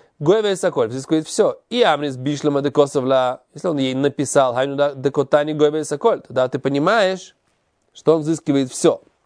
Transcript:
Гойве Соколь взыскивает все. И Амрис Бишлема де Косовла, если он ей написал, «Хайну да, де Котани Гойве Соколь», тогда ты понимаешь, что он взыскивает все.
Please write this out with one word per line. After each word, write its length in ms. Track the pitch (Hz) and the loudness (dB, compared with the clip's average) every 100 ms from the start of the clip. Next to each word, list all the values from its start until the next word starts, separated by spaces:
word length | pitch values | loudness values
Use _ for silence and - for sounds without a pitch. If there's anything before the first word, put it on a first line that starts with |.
| _ - | _ -4
Гойве 340 | 151 214 208 | 2 2 2
Соколь 320 | 185 185 151 113 | 0 -2 0 -2
взыскивает 400 | 131 139 160 156 | -4 -2 -2 -2
все. 340 | - 180 117 - | 0 0 0 -4
И 140 | 240 | 0
Амрис 340 | 214 147 147 127 | 2 2 -2 -6
Бишлема 440 | 131 143 151 143 | -6 -2 0 0
де 80 | 143 | 0
Косовла, 720 | 147 139 147 127 131 127 131 _ | 2 2 2 0 2 0 -4 _
если 120 | 147 185 | -8 -4
он 120 | 147 | -2
ей 160 | 131 | -2
написал, 600 | 131 143 135 135 143 131 | 0 -2 -2 -2 2 2
«Хайну 220 | 120 139 139 | 0 -2 0
да, 180 | 143 | -2
де 160 | 135 135 | -2 -4
Котани 420 | 147 135 147 151 | -2 0 0 0
Гойве 320 | 151 147 156 | 2 2 0
Соколь», 360 | 147 147 233 196 | -4 -2 0 0
тогда 280 | - 127 127 | -4 -2 -2
ты 120 | 135 | -2
понимаешь, 760 | 139 143 165 226 190 190 - _ _ _ _ _ _ | -2 0 2 2 0 -2 -10 _ _ _ _ _ _
что 220 | - - | -6 0
он 80 | 160 | 2
взыскивает 480 | 151 160 - 139 127 | 2 -2 0 0 0
все. 320 | - 165 117 _ _ | 0 0 0 _ _